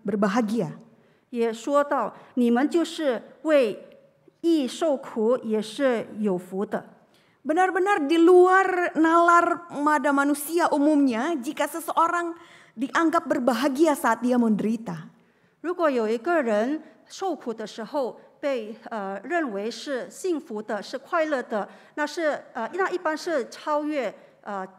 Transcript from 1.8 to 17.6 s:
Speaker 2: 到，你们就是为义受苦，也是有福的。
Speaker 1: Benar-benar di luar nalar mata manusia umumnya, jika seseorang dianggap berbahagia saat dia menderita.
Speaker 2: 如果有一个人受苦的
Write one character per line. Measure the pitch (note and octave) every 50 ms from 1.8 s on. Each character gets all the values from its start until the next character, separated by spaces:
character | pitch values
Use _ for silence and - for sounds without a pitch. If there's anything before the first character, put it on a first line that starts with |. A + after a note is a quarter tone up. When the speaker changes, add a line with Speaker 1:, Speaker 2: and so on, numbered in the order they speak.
| C#4+
Speaker 2:
到， | C#4+ D4 C4 G#3+ F#3 - - - - -
你 | B3+ A#3+ A#3
们 | A#3 A#3+ C#4+ D4
就 | - E4+ D#4+
是 | - - D#4+ D#4 C4+ A#3 G3+ - - - -
为 | - D#4+ D4+ C#4+ B3 G#3 - - - - - - _ _ _ _ _ _ _ _
义 | - E4+ E4 D4+ B3+
受 | A3+ - - E4+ D#4+ C4+
苦， | B3+ - - - A#3 G#3+ A#3 B3+ - -
也 | A3 G#3+ G#3+
是 | G#3 G#3+ - C#4+ C#4 C4 A#3+ G#3+ - - - G#3+
有 | G#3+ G3+ F3+
福 | F3+ F#3 - F#3+ F#3+ G#3+
的。 | G#3 G#3+ - - - - _ _ _ _ _ _ _ _ _ -
Speaker 1:
Benar-benar | C4 D#4 F4+ F#4 F#4+ F4 F#4+ F#4 G4+ G#4 F4 C#4+ C#4
di | E4
luar | E4 E4 F4 F4+ F4+ F4+ F#4 F#4 F#4+ G4 F#4 F4+ F4+ F4 - -
nalar | D4 D#4+ D#4+ E4 E4+ E4+ E4+ E4+ E4+ E4+ E4+ E4+ - - - -
mata | C4+ D4 D4+ D4+ D4+ B3+ D4
manusia | C#4 C#4 C#4 C#4+ D4 D4 - - E4 F4 D#4+ -
umumnya, | - D4 C#4+ D#4 D#4 C#4+ C#4+ C4 A3+ A3 C4 E4+ E4+
jika | C4 A3+ D4 - - C#4+ D4+
seseorang | - E4 - D4+ - D#4 E4 E4+ F4 F4 F4 E4+ E4+ - - - - - - _
dianggap | - A3 C#4 A#3+ - D4+ E4 D#4+ E4 E4 E4+ C4
berbahagia | - C#4+ A#3+ C4 A#3+ A3+ C4+ D4+ B3+ C#4 E4 D#4
saat | C#4+ C#4 - A#3 A3+ A3+ A#3+
dia | B3 B3 A#3+
menderita. | A#3 A3+ G#3+ F3+ D#3+ A3 A#3 A3 A3+ F#3+ E3 D#3 - - _ _ _ _ _ _ _ _ _ _
Speaker 2:
如 | - D#4+ F4
果 | F4 E4 D4
有 | C4 A#3+ A3 G#3+
一 | A#3
个 | A#3 A#3 F4 F4 D#4+
人 | B3+ A3+ G#3 G#3 A3+ C4 D4+ D#4 - - - _ _
受 | - - - F#4+ F#4 D4+
苦 | - - A#3+
的 | A3 A3+